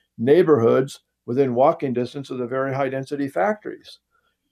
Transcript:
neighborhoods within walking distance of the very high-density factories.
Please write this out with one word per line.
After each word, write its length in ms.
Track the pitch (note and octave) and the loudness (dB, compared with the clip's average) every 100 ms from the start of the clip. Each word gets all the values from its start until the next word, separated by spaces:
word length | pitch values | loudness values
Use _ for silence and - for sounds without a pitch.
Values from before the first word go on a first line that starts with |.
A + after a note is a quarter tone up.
| _ - | _ -4
neighborhoods 840 | A#2+ E3 D#3+ C3+ A2+ B2+ C#3 - _ _ - | 2 4 6 4 4 2 0 -8 _ _ -6
within 300 | B2 C3+ A#2+ | -2 0 2
walking 360 | D3 E3 C#3 | 2 2 -2
distance 380 | A#2+ B2 C#3+ C3+ | -4 -6 -8 -12
of 80 | C3 | -8
the 80 | A#2+ | -6
very 260 | C3 C3+ | -4 -4
high-density 560 | C3+ C3+ C3+ C3+ C#3+ C#3 | -4 -4 -6 -8 -8 -6
factories. 680 | E3+ G3+ G#3 - - - - _ _ _ _ _ | -2 -2 -4 -10 -16 -20 -20 _ _ _ _ _